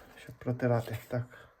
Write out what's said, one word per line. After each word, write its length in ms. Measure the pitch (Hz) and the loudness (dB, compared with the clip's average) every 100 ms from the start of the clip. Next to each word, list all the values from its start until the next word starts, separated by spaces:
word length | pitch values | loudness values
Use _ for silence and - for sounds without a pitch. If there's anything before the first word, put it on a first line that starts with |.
| - - | -20 -20
щоб 120 | - - | -18 -8
протирати. 640 | 123 123 123 117 117 113 - | -4 2 4 4 2 -6 -4
Так. 160 | 123 120 - - _ | -4 -4 -10 -20 _